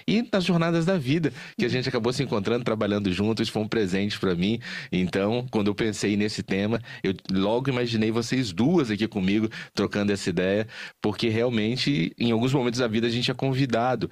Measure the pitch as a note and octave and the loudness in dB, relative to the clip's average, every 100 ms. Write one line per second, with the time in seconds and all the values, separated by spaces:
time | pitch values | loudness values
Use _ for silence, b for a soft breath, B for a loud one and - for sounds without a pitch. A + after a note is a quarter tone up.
0 | - G#3+ A#3+ G3 F3 E3+ E3+ E3+ E3 F#3+ | 0 0 2 0 2 2 2 2 2 0
1 | B2 E3 C#3 B B - B2 B2+ B2 B2 | 0 0 0 B B -4 -2 0 0 0
2 | A#2 B2+ B2 A2 G#2 A#2+ B2 A2 G#2 G2+ | 0 0 0 0 0 0 0 0 2 2
3 | G2 F2+ G#2 A2 A2+ G#2+ G#2+ A2+ F#2+ F#2+ | 0 0 0 0 0 -2 0 0 2 0
4 | G#2 - G2 E2+ G2 A#2 B B B F2+ | -2 0 0 2 0 -2 B B B 0
5 | F#2 G2 G2+ A#2+ B2 A2 G2+ G2 A2+ G2+ | 0 0 0 0 -2 0 0 0 -2 0
6 | A#2+ G#2 G#2 - - F#2+ G#2 A2+ B B | 0 0 0 -4 -4 -2 0 -2 B B
7 | F#2+ F#2 - F#2+ G2+ A#2+ C3+ B2 A#2+ A2+ | -4 -4 -2 0 0 0 0 -2 0 0
8 | A2 A2+ A#2 C3 A#2 E2+ C3 F3+ A#2 G#2 | 0 0 0 -2 0 0 4 4 2 0
9 | G#2+ G#2 F#2 G#2+ G#2+ B B - G2 G#2 | -2 0 2 2 0 B B -2 0 0
10 | G2+ G2 G2+ F2 F#2 G2+ A2 B B - | 0 0 -2 0 2 0 -2 B B -6
11 | G#2+ - A#2 A2 B2 A2+ G#2+ B2+ C3+ D3 | -4 0 0 2 0 0 0 0 0 0
12 | E3 - A#2 A2+ B2+ C#3 A#2+ A#2 A#2+ A2 | -2 -2 0 2 2 2 2 0 0 2
13 | A#2 A#2+ B2 B2+ C3+ C3 C3 A2+ B2+ A#2+ | 0 0 -2 -2 -2 0 0 2 2 0
14 | - | -4